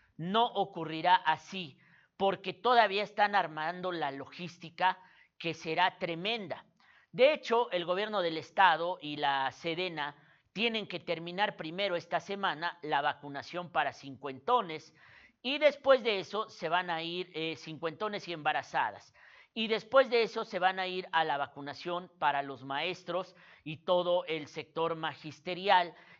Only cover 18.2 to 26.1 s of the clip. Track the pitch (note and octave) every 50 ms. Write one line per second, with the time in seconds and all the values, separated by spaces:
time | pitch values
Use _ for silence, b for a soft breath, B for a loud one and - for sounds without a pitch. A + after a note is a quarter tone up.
18.2 | - E3+ E3+ D#3+ D3 D3+ D3+ C#3+ - - - D#3 B2+ G#2+ G2+ - - - B B
19.2 | B B B B B B B A3+ A3 G#3+ A3 G#3+ A3 - - C4+ C4+ A3+ B3 A#3
20.2 | A3+ G#3 - A3 G#3+ - - F3+ F3 F#3 F#3 F#3+ F#3 F#3 F3+ F#3 F#3 - - E3
21.2 | D#3+ D#3 C#3+ C#3+ C#3 - - C#3+ C#3+ C#3+ C3+ - - F3 F3 F3 F3+ E3+ _ -
22.2 | D#3+ D3 C#3 C#3+ C#3 C#3 C3+ A#2 C3+ C#3 C#3 C#3+ D#3+ F3+ F3 - - F3 F3 F3+
23.2 | F3+ - - B B B B B B D3 D#3+ - - - F3+ F3+ E3+ F3 F3 F3+
24.2 | F3+ E3 D#3+ D#3+ D3 - - D#3+ - _ - D#3+ E3 E3 E3 D#3+ D#3+ D#3 C3+ -
25.2 | - D#3 C3+ - - F3+ F3+ F3 F#3 G3 G3+ F3+ F3 E3+ D#3 B B B